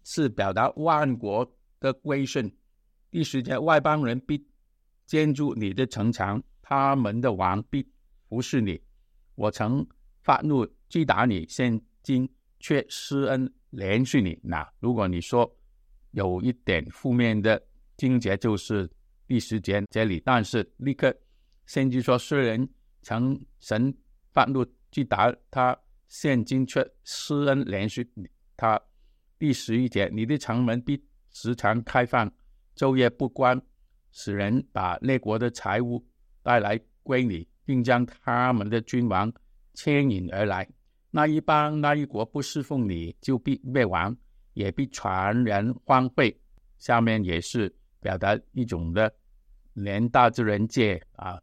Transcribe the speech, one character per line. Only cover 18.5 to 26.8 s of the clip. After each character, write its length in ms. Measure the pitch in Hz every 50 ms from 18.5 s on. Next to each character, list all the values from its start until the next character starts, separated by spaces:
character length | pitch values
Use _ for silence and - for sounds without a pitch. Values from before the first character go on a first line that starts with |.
| 104
是 320 | 95 - - 107 101 92 80 - _ _ _ _ _ _
第 120 | - 127 113
十 220 | - - 110 104
节 220 | - 95 98 104 101 -
这 140 | - 110 113
里， 140 | 104 90 78 -
但 180 | 131 127 117 101
是 240 | - - 113 95 - _
立 140 | - 131 139 135
刻 220 | - 143 131 - - _ _ _ _ _ _ _ _ _
先 220 | - - 139 135 131
知 120 | 127 127
说 160 | 117 131 123
，“虽 220 | 120 - - 151 139
然 280 | 127 113 110 117 131 - - _ _ _ _ _ -
曾 360 | - 110 117 123 135 139 - - - _ _
神 360 | - - 107 110 127 139 135 - _ _ _ _ _ _
发 140 | - 139 127
怒 200 | 135 135 131 120 - _ _ _ _
击 140 | - 151 127
打 280 | - 104 98 110 123 - - _ _
他， 260 | - 131 127 127 127 - _ _ _ _ _
现 360 | _ - - - 147 131 120 107
今 220 | - 131 131 127
却 180 | - - 139